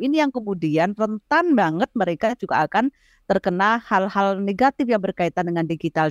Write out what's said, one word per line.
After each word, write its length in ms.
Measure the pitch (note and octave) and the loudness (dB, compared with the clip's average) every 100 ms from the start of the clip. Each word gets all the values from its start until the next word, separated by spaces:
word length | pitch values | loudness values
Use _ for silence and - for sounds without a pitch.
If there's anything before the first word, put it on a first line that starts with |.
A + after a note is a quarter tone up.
ini 160 | B3 D#4 | 0 0
yang 160 | D4 | 0
kemudian 640 | B3+ G#3 F#3+ D#3+ D3+ F3 G#3 | -2 -6 -4 0 0 0 0
rentan 560 | G#3+ G#3+ - D4+ F4 | -4 -4 -2 0 4
banget 360 | C4 F3 D#3+ A#3 | 4 2 0 -2
mereka 400 | A#3+ F3+ E3 A3 | -2 -2 0 -2
juga 320 | B3 G3 A#2+ D#3 | -2 -2 0 0
akan 240 | G3+ C4 - _ _ - | 0 -2 -4 _ _ -2
terkena 480 | F#3+ - F3 G3+ A#3 | -2 0 0 2 0
hal-hal 560 | - G3+ F#3+ G3 G3 G3 | 0 0 0 0 0 0
negatif 480 | G3 G3 C4 - B3+ | -2 2 0 2 0
yang 160 | A3 | 0
berkaitan 480 | F#3+ - E3+ F3 F3 | -2 -2 -2 -2 -2
dengan 160 | E3+ D#3+ | 0 -2
digital. 400 | D#3+ E3 D#3+ D#3 | -2 -4 0 0